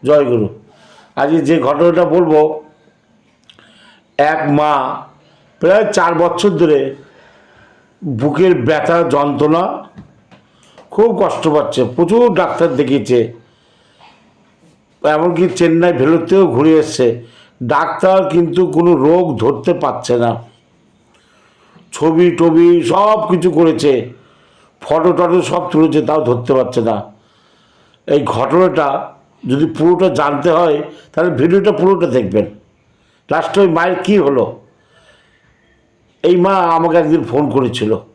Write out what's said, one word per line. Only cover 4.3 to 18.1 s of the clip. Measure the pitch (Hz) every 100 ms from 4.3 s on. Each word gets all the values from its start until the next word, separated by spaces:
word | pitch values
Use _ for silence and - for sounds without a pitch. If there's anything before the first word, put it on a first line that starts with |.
| 151 151
মা | 143 151 147 131 - - _ _ _ _ _
প্রায় | 160 202 208
চার | 202 170
বছর | 165 170 165 202
ধরে | 165 165 147 135 - - _ _ _ _ _ _ _ _ _
বুকের | 170 117 139 147 185
ব্যথা | 160 120 156 151 170
যন্ত্রণা | 165 143 143 139 147 160 190 277 - - - _ _ _ _ _ _ _ _
খুব | - 226 196
কষ্ট | 196 - 165
পাচ্ছে, | 151 139 - 120 -
প্রচুর | 170 226 240
ডাক্তার | 180 175 - 165 135
দেখিয়েছে, | 131 139 104 123 113 - _ _ _ _ _ _ _ _ _ _ _ _ _ _ _ _
এমনকি | 147 151 170 165 180
চেন্নাই | - 170 165 175
ভেলুরতেও | 156 135 165 160 190 185
ঘুরে | 117 151
এসছে। | 160 151 - 123 120 - _ _ _
ডাক্তার | 120 143 160 - 190